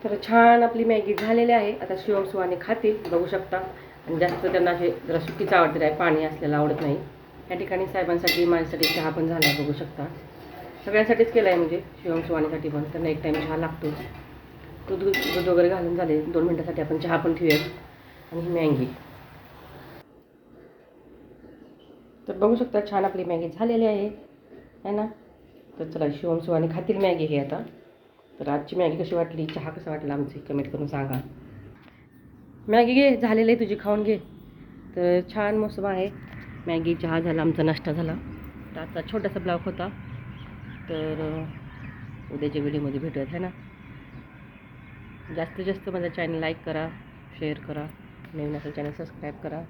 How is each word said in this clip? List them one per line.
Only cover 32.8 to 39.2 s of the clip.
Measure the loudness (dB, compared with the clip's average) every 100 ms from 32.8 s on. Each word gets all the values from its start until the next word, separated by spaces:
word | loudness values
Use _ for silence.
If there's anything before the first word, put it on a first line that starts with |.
| 8
घे, | 8 6 6
झालेलं | 4 4 6
आहे | 4
तुझी, | 2 -2
खाऊन | 0 0
घे. | 2 0 -2 -20 -20 -20 -20 -20 -10 0
तर | 4 4 2
छान | -2 0 0
मोसम | -2 -2 -2
आहे, | 0 -2 -6 -14 -14 -14 -10 -2
मॅगी, | 0 0 0
चहा | 0 0
झाला, | 2 2
आमचा | 2 4
नाश्ता | 2 2 -2
झाला. | -2 -2 -4 -8 -12 -14 -16 -14 -12
तर |
आजचा | -10 -8 -6
छोटासा | -4